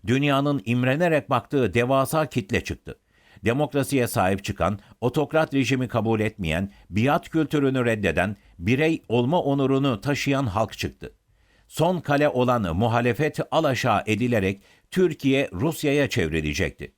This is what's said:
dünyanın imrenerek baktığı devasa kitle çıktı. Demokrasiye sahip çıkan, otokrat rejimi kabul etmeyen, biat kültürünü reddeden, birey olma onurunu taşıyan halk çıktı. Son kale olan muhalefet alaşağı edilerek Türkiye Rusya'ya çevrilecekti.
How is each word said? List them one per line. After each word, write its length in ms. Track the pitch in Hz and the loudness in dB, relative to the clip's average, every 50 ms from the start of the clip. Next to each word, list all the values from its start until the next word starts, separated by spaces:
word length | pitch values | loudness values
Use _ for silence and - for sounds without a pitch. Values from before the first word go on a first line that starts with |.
| - | -4
dünyanın 560 | 92 120 135 143 147 139 135 139 147 143 135 - | 0 0 2 2 2 2 2 2 0 -2 -2 -2
imrenerek 640 | - 120 123 123 127 131 151 180 175 160 147 - - | -2 -2 0 2 0 2 2 2 2 2 0 0 0
baktığı 440 | 135 120 - - - 143 127 104 87 | -2 -2 -2 -2 0 0 0 2 2
devasa 520 | 117 117 123 135 135 135 - - 156 156 | 2 2 2 2 2 2 0 0 -2 -2
kitle 380 | 139 - 127 98 - - 95 - | -2 -2 -4 -4 -2 -2 -4 -2
çıktı. 340 | - 80 - _ - - - _ _ _ _ _ _ - - - | -4 -8 -10 _ -16 -18 -18 _ _ _ _ _ _ -18 -4 -2
Demokrasiye 640 | 101 117 139 151 143 - 143 135 - 139 135 120 | 0 0 0 0 -2 0 -2 -2 0 0 0 0
sahip 380 | 110 - 113 95 92 98 98 - | 0 0 0 2 2 0 0 -2
çıkan, 340 | - 101 - 82 87 107 104 - - - - | -4 -4 0 0 0 0 -2 -8 -16 -10 -6
otokrat 540 | - 127 - 156 147 - - 156 160 - - | -4 -2 0 0 -2 0 0 0 0 2 0
rejimi 340 | 139 135 110 135 127 127 113 | 0 0 0 0 -2 -2 -2
kabul 320 | - 120 104 113 113 107 | -2 -2 0 0 0 0
etmeyen, 520 | 107 107 - - 95 80 76 82 98 98 - - - - | 0 -2 -4 -4 -4 -2 -2 -2 -2 -4 -8 -12 -18 -6
biat 380 | 85 98 110 135 147 170 - - | -2 0 2 2 2 0 -2 -2
kültürünü 560 | - 160 156 143 - 151 139 135 131 131 123 | -2 -2 0 0 0 0 2 2 0 0 0
reddeden, 520 | 120 113 107 101 90 80 87 87 101 107 - _ - - - | 0 0 2 0 0 0 0 0 -2 -4 -8 _ -20 -16 -6
birey 440 | 85 95 123 131 156 160 165 - - - | -2 0 0 2 2 0 0 -2 -4 -2
olma 340 | 110 120 120 123 160 180 - | 0 0 0 2 0 0 0
onurunu 580 | 143 139 143 135 131 135 135 139 143 123 101 | 0 0 0 0 2 2 2 0 0 -2 -2
taşıyan 460 | - 139 143 131 - - 139 135 139 | -2 -2 -4 -2 -2 -2 0 0 0
halk 320 | 113 87 107 113 101 - - | -2 0 0 -2 -2 -4 -6
çıktı. 360 | - 80 - _ - - - _ _ _ _ _ _ _ _ _ _ _ | -8 -8 -8 _ -16 -18 -18 _ _ _ _ _ _ _ _ _ _ _
Son 320 | - - 151 170 185 170 | -4 0 0 0 0 0
kale 280 | 135 - 143 139 147 147 | -2 -2 0 2 2 2
olan 480 | - 123 123 123 123 120 107 87 82 | 2 2 2 2 2 2 0 0 0
muhalefet 640 | 90 113 117 113 120 120 123 117 - 147 151 147 - 160 - | 0 0 2 2 2 2 0 0 0 -2 -2 -2 -4 -6 -2
alaşağı 520 | - 151 160 147 127 117 - 127 107 95 - | 0 0 0 0 0 0 0 0 0 0 0
edilerek 560 | - 107 104 120 123 120 110 95 92 101 98 - _ _ _ _ _ | 0 -2 0 0 0 0 0 0 0 -2 -4 -10 _ _ _ _ _
Türkiye 600 | - 185 185 175 156 - - 139 131 135 139 - - | -2 0 0 0 0 0 0 0 2 2 0 -2 -4
Rusya'ya 560 | 90 110 165 156 - - 147 139 147 143 120 | -4 -4 -4 -2 -2 -2 0 0 0 0 0
çevrilecekti. 880 | - 120 87 80 78 82 76 76 71 71 92 71 - - - - - | 0 0 -2 0 0 -2 -2 -2 -2 -2 -2 -4 -4 -8 -14 -16 -18